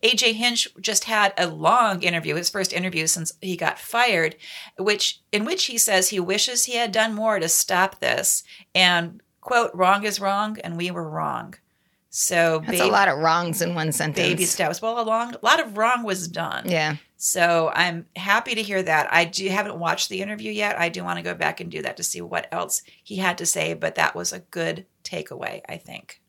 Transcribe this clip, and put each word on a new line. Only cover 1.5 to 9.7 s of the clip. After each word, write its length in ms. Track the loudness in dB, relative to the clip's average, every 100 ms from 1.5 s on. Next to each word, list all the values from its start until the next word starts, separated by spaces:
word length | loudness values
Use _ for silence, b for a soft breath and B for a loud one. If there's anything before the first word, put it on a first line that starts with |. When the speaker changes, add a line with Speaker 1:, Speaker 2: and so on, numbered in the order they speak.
| 2 4 4 4 2
Speaker 1:
interview, 320 | 0 -2 -2 -2
his 140 | -2
first 220 | -2 -2
interview 340 | -2 -2 -2 0
since 280 | -2 -4 -6
he 160 | -6 -2
got 200 | -2 -2
fired, 600 | -4 2 4 4 2 -2 B B B -2
which, 400 | 0 2 0 -4 _
in 100 | -4
which 220 | -2 -2 -2
he 120 | 0
says 300 | 4 4 2
he 140 | 0
wishes 420 | 0 0 0 0
he 120 | 0 0
had 180 | 0
done 200 | 2 0
more 240 | 0 0 2
to 120 | 2
stop 500 | 2 2 2 2 0
this. 440 | 0 2 2 -2 B B B
And, 480 | 4 4 4 0 -10 _ _
quote, 300 | 0 2 2